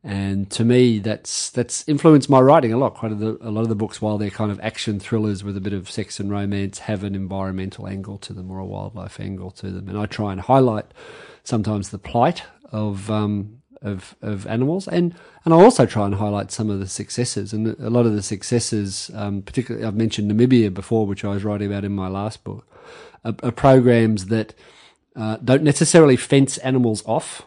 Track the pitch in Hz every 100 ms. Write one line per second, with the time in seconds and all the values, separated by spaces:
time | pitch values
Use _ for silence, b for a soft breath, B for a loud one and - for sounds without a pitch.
0 | - 98 98 98 98 - 117 127 123 110
1 | 104 107 - - - - 120 - - 147
2 | 165 151 127 135 131 160 120 117 131 -
3 | 113 104 110 110 117 107 113 107 107 -
4 | 107 104 104 - 107 98 110 - - 101
5 | - 113 107 95 101 98 98 98 87 -
6 | 101 - 98 101 101 101 98 - - 104
7 | 98 98 95 95 95 95 95 - 98 98
8 | 98 104 - 101 92 95 95 98 98 104
9 | 92 - 98 95 92 - 98 92 98 101
10 | 104 - 104 95 101 135 127 107 - B
11 | B B B B - 117 104 104 95 98
12 | - 120 139 175 - _ - 107 107 98
13 | 104 107 104 104 101 120 _ 269 104 95
14 | - _ 107 101 104 113 135 180 190 175
15 | 175 B B B - 165 214 - 120 110
16 | 101 101 104 104 101 - 107 98 98 -
17 | 101 - 123 - 101 107 110 - 113 120
18 | 117 104 98 98 - 120 - 110 98 95
19 | - 107 101 101 98 - 120 110 110 104
20 | 113 - 104 107 127 127 104 92 - 113
21 | 104 98 104 101 104 104 101 101 98 98
22 | 92 98 107 - - 104 _ B B B
23 | B B 117 - 123 - 139 131 123 117
24 | 113 107 92 113 107 _ b b b b
25 | _ - 110 110 117 139 151 143 156 170
26 | 151 127 - 139 131 - 131 131 120 107
27 | - 117 - -